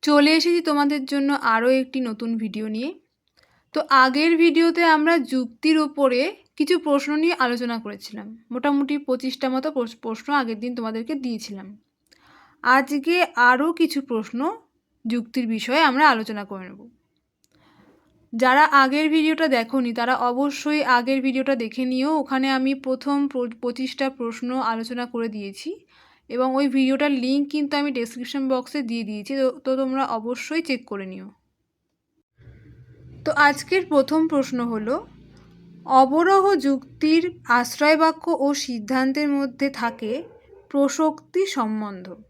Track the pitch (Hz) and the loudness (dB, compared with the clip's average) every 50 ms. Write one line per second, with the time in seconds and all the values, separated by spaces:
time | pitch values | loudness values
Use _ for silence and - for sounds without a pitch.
0 | - 294 294 294 285 302 311 330 320 339 339 349 330 320 294 285 285 285 294 294 | 2 4 4 6 6 6 4 4 2 2 0 0 0 0 0 0 2 0 0 -2
1 | 262 269 285 285 277 277 285 - - - 226 226 226 247 262 262 262 262 262 262 | -4 -4 -4 -2 0 0 -2 0 0 0 0 2 2 2 2 2 0 -2 -4 -6
2 | 254 240 220 214 240 233 233 226 220 220 - 214 214 220 214 220 240 294 381 - | -6 -6 -6 -6 -6 -6 -4 -4 -4 -6 -6 -6 -8 -6 -6 -6 -6 -8 -10 -12
3 | _ _ _ _ _ _ _ _ _ _ _ _ _ _ _ 302 311 311 277 262 | _ _ _ _ _ _ _ _ _ _ _ _ _ _ _ -6 0 2 4 6
4 | 254 262 254 285 302 330 339 320 339 339 285 311 339 339 330 339 339 330 311 311 | 6 4 4 2 2 2 4 6 4 4 6 4 4 4 4 4 4 4 4 4
5 | 302 320 339 339 254 - 262 262 254 240 - _ - 302 320 311 302 302 302 285 | 4 4 4 2 2 0 -2 -2 -2 -4 -8 _ 0 2 4 4 2 0 0 2
6 | 285 262 254 247 277 349 415 - _ _ _ - 302 285 359 330 339 302 285 285 | 2 2 4 2 0 0 -4 -10 _ _ _ -4 0 0 0 0 2 2 0 0
7 | 277 294 294 302 311 339 349 349 262 240 240 240 247 240 233 226 226 208 208 202 | 0 0 -2 0 2 0 2 2 0 0 0 -2 -4 -6 -6 -6 -8 -10 -14 -14
8 | - - 214 214 202 208 226 226 _ _ 233 254 240 294 285 277 277 269 294 294 | -16 -16 -16 -16 -16 -16 -18 -20 _ _ -10 -2 0 0 2 2 0 0 -2 -4
9 | 285 - 254 254 262 262 262 - - 262 254 262 262 302 302 262 240 226 226 _ | -2 -2 -4 -2 -2 -6 -6 -4 -4 -2 -2 -2 -4 -2 -2 -2 -4 -4 -6 _
10 | - 233 220 220 - - 285 285 262 226 226 202 220 247 247 233 233 220 220 226 | -10 -10 -8 -8 -6 -2 -2 -2 0 -2 -6 -6 -8 -8 -8 -6 -8 -6 -6 -8
11 | 226 226 320 285 262 247 233 214 - - 208 190 185 190 208 214 _ _ _ _ | -6 -6 -8 -6 -6 -6 -6 -8 -10 -12 -14 -14 -14 -18 -20 -20 _ _ _ _
12 | _ _ _ _ _ _ _ - _ _ _ _ - 240 254 269 277 277 294 294 | _ _ _ _ _ _ _ -20 _ _ _ _ 0 4 4 4 4 0 -4 -4
13 | 269 320 339 359 349 - - 240 247 247 254 254 285 330 330 339 330 311 - 285 | 0 0 2 2 2 0 2 2 4 4 4 4 2 -2 0 0 0 0 0 -4
14 | 269 - 240 220 214 - - 233 269 330 427 453 _ _ _ _ _ _ _ _ | -6 -4 -4 -4 -4 -6 -6 -4 -4 -4 -4 -6 _ _ _ _ _ _ _ _
15 | _ 226 226 240 233 - - 254 240 220 226 220 - - 254 302 330 294 247 262 | _ -4 -4 -4 -4 -4 -4 -4 -2 -2 -2 -4 -2 0 2 4 4 4 4 6
16 | 302 302 262 226 214 208 220 208 202 202 202 190 185 185 190 196 214 240 240 _ | 4 4 4 4 -2 -6 -8 -10 -10 -10 -12 -14 -12 -14 -18 -20 -20 -20 _ _
17 | _ _ _ _ _ _ _ _ _ _ _ _ _ _ _ _ _ _ _ _ | _ _ _ _ _ _ _ _ _ _ _ _ _ _ _ _ _ _ _ _
18 | _ _ _ _ _ _ - 226 254 254 254 277 302 302 - 277 269 262 262 294 | _ _ _ _ _ _ -2 2 4 4 6 6 6 6 8 6 6 6 4 2
19 | 311 311 302 320 302 311 320 302 330 311 262 240 226 226 - 269 254 240 226 226 | 2 4 2 4 4 2 2 2 2 2 2 2 0 0 -2 -2 0 0 -2 -2
20 | 233 240 254 - 247 247 240 254 277 285 277 - - 302 302 302 277 247 254 240 | 0 0 0 0 0 -2 0 0 0 -2 -2 -4 -4 -2 0 0 2 2 2 2
21 | 240 240 269 269 254 269 254 262 262 269 277 233 233 220 220 - 262 254 254 254 | 2 2 0 0 0 0 0 0 0 0 0 -2 -2 -6 -4 -4 -4 -2 -2 -2
22 | 262 294 320 311 269 - 277 262 262 269 269 262 262 269 277 269 269 262 262 254 | 0 0 0 -2 -2 -2 -2 -2 0 0 0 0 0 0 -2 -2 -2 -4 -4 -4
23 | - 285 285 285 285 285 - 262 247 240 233 - - 240 240 247 262 262 - - | -2 -2 0 0 0 -2 -2 -4 -4 -4 -6 -6 -6 -6 -6 -4 -6 -8 -4 -4
24 | 277 269 269 269 240 233 233 233 - 247 254 262 254 226 226 226 226 226 254 240 | -4 -4 -4 -6 -8 -8 -8 -8 -8 -6 -4 -4 -2 -2 -4 -4 -6 -8 -8 -8
25 | 247 247 240 240 233 226 214 214 202 196 196 - - 311 392 453 _ _ _ _ | -8 -6 -6 -6 -6 -6 -6 -8 -10 -10 -12 -12 -12 -12 -12 -12 _ _ _ _
26 | _ _ _ _ _ _ - 240 254 262 262 269 285 277 247 269 262 262 269 269 | _ _ _ _ _ _ -4 -2 -2 0 2 0 0 2 2 2 2 2 2 2
27 | 285 294 285 262 240 254 269 285 285 285 294 302 294 285 294 285 285 294 269 247 | 2 0 0 0 0 0 0 0 0 -2 -2 -4 -4 -2 -2 -2 -2 -2 -4 -4
28 | 233 226 233 254 247 - - 285 269 262 262 254 247 - - 294 269 226 233 233 | -6 -6 -8 -12 -12 -8 -6 -6 -2 -2 -2 -2 -4 -6 -6 -6 -6 -4 -6 -6
29 | 226 202 214 208 208 - 269 269 269 262 254 - _ 262 262 262 269 262 262 269 | -6 -6 -8 -10 -8 -6 -4 0 0 -2 -2 -4 _ -4 -2 -2 -2 -2 -2 -2
30 | 269 - - 226 214 233 247 247 - - 302 320 330 - 269 240 254 - 208 196 | -2 -2 -4 -6 -4 -6 -8 -8 -8 -6 -6 -6 -2 -2 -4 -6 -6 -10 -12 -10
31 | 196 190 185 190 185 202 214 _ _ _ _ _ _ _ _ _ _ _ _ _ | -10 -12 -14 -14 -16 -18 -20 _ _ _ _ _ _ _ _ _ _ _ _ _
32 | _ _ _ _ _ _ _ _ - - - - - - - - - _ - _ | _ _ _ _ _ _ _ _ -20 -20 -20 -20 -20 -20 -20 -20 -20 _ -20 _
33 | - - - - - 311 302 285 294 285 285 285 - - 359 381 349 - 302 285 | -20 -20 -20 -10 -6 -4 0 4 4 4 4 2 -4 -2 0 -2 0 2 2 2
34 | 269 269 302 311 320 320 320 285 262 269 262 247 240 240 233 214 214 214 262 349 | 2 4 2 0 0 2 2 0 0 0 -2 -4 -4 -4 -4 -4 -4 -2 -4 -4
35 | 440 - - - - - - - - - - - - - - - - - 262 262 | -4 -10 -20 -20 -20 -20 -20 -20 -20 -20 -20 -20 -20 -20 -20 -20 -6 2 6 6
36 | 262 262 269 311 349 370 392 392 381 403 403 311 247 277 277 262 - - - - | 6 6 4 2 4 6 4 4 4 4 2 2 2 0 0 0 -4 -12 -10 -2
37 | - 311 311 330 320 359 339 - - - 240 247 240 240 - - 294 302 320 302 | 0 2 4 4 2 0 -8 -10 -2 0 2 2 2 -2 -4 0 4 4 4 6
38 | 320 320 320 320 - 339 330 - 262 285 285 277 - - 247 226 208 202 262 262 | 4 2 2 0 -2 -2 -2 0 0 0 0 -2 -4 -8 -8 -10 -6 -2 -2 0
39 | 262 269 269 294 302 294 285 277 277 269 240 - 277 277 277 - 233 233 226 226 | 0 0 0 0 -2 0 0 -2 -2 -4 -4 -2 -4 -4 -2 -2 -6 -6 -6 -6
40 | 233 214 226 285 349 - - - _ _ - - _ _ - 277 277 277 277 - | -8 -6 -6 -6 -8 -12 -18 -20 _ _ -20 -20 _ _ 0 2 2 2 2 2
41 | 311 311 302 311 _ _ _ 359 392 392 - 277 233 214 220 214 214 208 196 185 | 0 0 0 -4 _ _ _ -2 -2 0 -2 -4 -4 -4 -4 -6 -6 -8 -10 -14
42 | 180 185 180 214 214 _ | -14 -16 -18 -18 -20 _